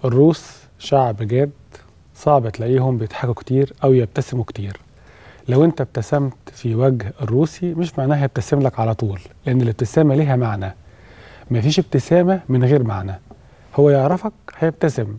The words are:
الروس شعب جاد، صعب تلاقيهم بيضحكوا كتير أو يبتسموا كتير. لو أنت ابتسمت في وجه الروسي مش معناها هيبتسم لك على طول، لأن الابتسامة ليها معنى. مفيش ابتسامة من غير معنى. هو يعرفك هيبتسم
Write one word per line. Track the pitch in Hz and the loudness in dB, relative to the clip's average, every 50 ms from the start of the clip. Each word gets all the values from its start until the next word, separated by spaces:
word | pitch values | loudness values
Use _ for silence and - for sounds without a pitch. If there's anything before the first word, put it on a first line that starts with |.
| - | 0
الروس | 131 117 127 143 160 160 - - - - - - _ _ _ | 2 4 6 6 6 4 0 -8 -20 -20 -20 -20 _ _ _
شعب | - - 147 135 131 120 110 98 113 | -6 0 2 2 2 2 -2 -4 -4
جاد، | 104 120 127 143 143 143 _ - _ - - - _ _ _ _ _ _ | -2 0 0 0 -2 -4 _ -20 _ -20 -20 -20 _ _ _ _ _ _
صعب | - - 151 147 139 120 113 | -4 0 2 2 2 2 0
تلاقيهم | 98 - 117 120 127 131 127 131 127 | -6 -6 -2 0 0 2 2 0 0
بيضحكوا | 113 110 104 - - - 120 113 | -2 -4 -6 -6 -6 -4 -4 -4
كتير | - - - 127 131 139 135 - - - | -4 -4 -2 0 0 0 0 -4 -2 2
أو | 139 131 | 4 4
يبتسموا | 127 117 101 - - 135 - - 127 110 | 4 2 0 -4 -6 -6 -4 -4 -6 -6
كتير. | - - - 101 101 98 - _ _ _ - - - - - - - - - - - | -6 -8 -10 -10 -10 -10 -14 _ _ _ -20 -20 -20 -20 -20 -20 -20 -20 -16 -6 0
لو | 127 131 156 | 2 4 4
أنت | 170 156 - | 4 2 -2
ابتسمت | 135 - - 123 110 - - 143 139 135 131 _ _ - - | -6 -6 -6 -8 -4 -2 -2 -2 -2 -2 -6 _ _ -20 -20
في | - - 123 110 | -8 -6 -4 -2
وجه | 110 131 135 131 120 104 95 - - | 2 2 2 2 0 -4 -8 -8 -8
الروسي | 127 107 113 131 160 156 - - 180 175 165 | -6 -2 0 0 0 -2 -4 -6 -6 -6 -4
مش | 160 175 165 - - | -4 -6 -4 -4 -4
معناها | 135 135 151 143 139 | -2 0 0 0 -2
هيبتسم | 131 _ 123 113 - - 143 | -2 _ -6 -4 -2 0 0
لك | 139 127 - - | 0 -2 -2 -2
على | 113 113 110 | -2 -2 -2
طول، | - 117 104 95 92 - - - - _ | -2 -4 -6 -6 -8 -12 -18 -20 -10 _
لأن | 143 123 127 | -2 0 0
الابتسامة | 123 117 110 - 127 110 - 160 160 151 135 | 0 0 -2 -2 -4 -2 0 2 2 4 2
ليها | 143 156 143 135 | 2 2 0 0
معنى. | 123 123 113 104 101 95 90 - - - - - - - - - - - - - - - - | 0 0 -2 -4 -6 -8 -10 -12 -14 -20 -20 -20 -20 -20 -20 -20 -20 -20 -20 -20 -20 -8 -4
مفيش | 123 117 107 143 151 - | -2 0 0 0 0 0
ابتسامة | 165 - - 139 - - 165 175 175 180 190 185 - - | -2 0 -2 -2 0 2 2 2 4 2 0 -2 -2 -2
من | 131 127 127 | 0 2 2
غير | 127 143 147 123 | 4 2 2 2
معنى. | 113 104 98 92 95 95 - _ - - _ _ - - _ - - - | 0 -4 -6 -6 -8 -10 -12 _ -20 -20 _ _ -20 -20 _ -20 -6 0
هو | - 143 147 | 2 4 4
يعرفك | 143 135 131 143 180 185 - 220 - _ _ - - | 4 4 2 2 0 -2 -4 -8 -10 _ _ -20 -6
هيبتسم | - 160 165 156 - - 160 135 - 113 101 104 | -4 -4 -4 -2 0 -2 -2 -2 -2 -6 -8 -8